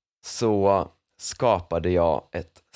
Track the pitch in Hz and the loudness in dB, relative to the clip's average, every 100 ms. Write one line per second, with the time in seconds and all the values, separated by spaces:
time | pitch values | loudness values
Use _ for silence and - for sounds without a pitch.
0 | _ _ - - 117 104 98 98 - _ | _ _ -14 -4 0 2 2 2 -2 _
1 | _ _ - - 127 98 85 85 85 90 | _ _ -12 -2 0 0 0 -4 0 2
2 | 85 71 - 87 78 _ _ | 2 0 -4 -12 -12 _ _